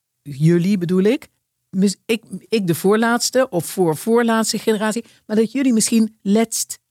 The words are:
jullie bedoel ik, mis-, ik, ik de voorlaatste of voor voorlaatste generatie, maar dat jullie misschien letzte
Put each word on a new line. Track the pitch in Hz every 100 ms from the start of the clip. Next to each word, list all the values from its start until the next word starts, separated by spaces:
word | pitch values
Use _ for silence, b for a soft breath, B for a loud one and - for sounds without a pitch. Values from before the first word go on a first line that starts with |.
| _ _
jullie | 147 135 156 175 175 208
bedoel | 170 185
ik, | 202 285 - _ _ _ _
mis-, | 190 196 - -
ik, | 226 - 185 -
ik | 226 180
de | 156
voorlaatste | 190 214 233 233 - 254 262
of | 175 -
voor | - 170 156
voorlaatste | - 233 233 226 220 214
generatie, | - 214 214 220 - b b
maar | 214
dat | 220
jullie | 269 262
misschien | 220 - 226 220 _
letzte | 202 214 226 - - - -